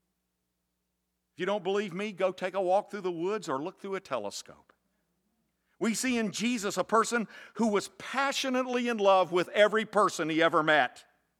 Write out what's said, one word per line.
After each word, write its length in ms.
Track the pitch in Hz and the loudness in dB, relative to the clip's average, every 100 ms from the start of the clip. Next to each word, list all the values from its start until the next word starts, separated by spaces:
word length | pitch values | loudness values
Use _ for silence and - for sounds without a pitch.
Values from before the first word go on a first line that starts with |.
| _ _ _ _ _ _ _ _ _ _ _ _ _ | _ _ _ _ _ _ _ _ _ _ _ _ _
If 40 | - | -6
you 80 | 185 | -4
don't 160 | 208 | -2
believe 320 | 175 202 208 | -2 -4 -4
me, 160 | 170 214 | -6 -8
go 220 | 180 190 | -2 -2
take 220 | 185 185 | -2 -6
a 60 | 190 | -2
walk 300 | 180 196 202 | 0 0 0
through 120 | 208 | -6
the 100 | 185 | -6
woods 360 | 170 180 214 165 | -4 -4 -4 -4
or 140 | 135 | -4
look 180 | 165 - | -6 -10
through 140 | 196 | -10
a 60 | 190 | -10
telescope. 720 | - 127 101 - - 73 _ _ _ _ _ _ _ _ _ _ _ - | -6 -6 -6 -10 -14 -20 _ _ _ _ _ _ _ _ _ _ _ -4
We 160 | 220 | -2
see 240 | 202 254 240 | -2 -2 0
in 120 | 214 | -2
Jesus 460 | - 226 247 196 185 | -2 -2 -2 -2 -2
a 80 | |
person 420 | 175 220 214 233 202 - - | 2 2 2 -2 -4 -10 -10
who 140 | - 226 | -2 0
was 200 | 202 - - | 0 -2 -10
passionately 920 | - 254 277 - 269 254 254 247 240 | -8 -4 -2 -2 -2 -2 -2 -2 -2
in 100 | 226 | 2
love 340 | 196 190 170 | 4 4 4
with 160 | 175 165 | 0 0
every 380 | 214 208 214 220 | 4 4 4 0
person 420 | 196 190 - 160 | 2 2 2 -2
he 140 | 156 | 2
ever 200 | 165 160 | 4 4
met. 420 | 156 151 123 - _ _ _ _ | 4 4 4 -2 _ _ _ _